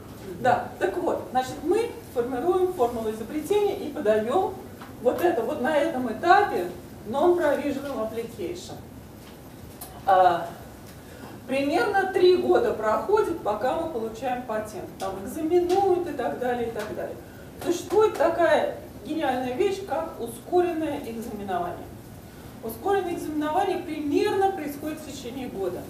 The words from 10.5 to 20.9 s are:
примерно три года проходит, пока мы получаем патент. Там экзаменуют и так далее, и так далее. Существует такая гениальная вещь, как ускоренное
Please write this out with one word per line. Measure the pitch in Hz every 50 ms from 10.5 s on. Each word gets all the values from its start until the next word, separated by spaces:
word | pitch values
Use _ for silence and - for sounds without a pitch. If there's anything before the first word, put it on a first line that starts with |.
| - - - - - - - - - - - - - - - - - - -
примерно | - 262 277 277 285 320 415 466 415 392 392 370 370 -
три | 381 359 359 359
года | - - 359 359 - - - -
проходит, | - 214 214 220 220 - - 415 440 415 - - -
пока | - 202 220 - 254 254 320
мы | 320 - -
получаем | - 226 220 220 - - 262 254 247 247 -
патент. | - 220 214 214 - - 180 175 165 - -
Там | 185 190 190 196 202
экзаменуют | - - 320 311 320 359 359 349 - 370 392 403 392 359 349 -
и | 302 285
так | 247 233 - - -
далее, | 247 247 247 240 233 226
и |
так | - 208 - - 175
далее. | 165 - - - - - - - - - - - - -
Существует | - 339 - - - 349 427 440 381 -
такая | - 311 339 - 349 339 311 302 262 - - - - - - - - -
гениальная | - 311 320 302 269 254 254 262 247 254
вещь, | 285 403 403 381 - -
как | - 269 320 320 320 - -
ускоренное | 233 226 - - - - 349 359 349 349 330 320 311 285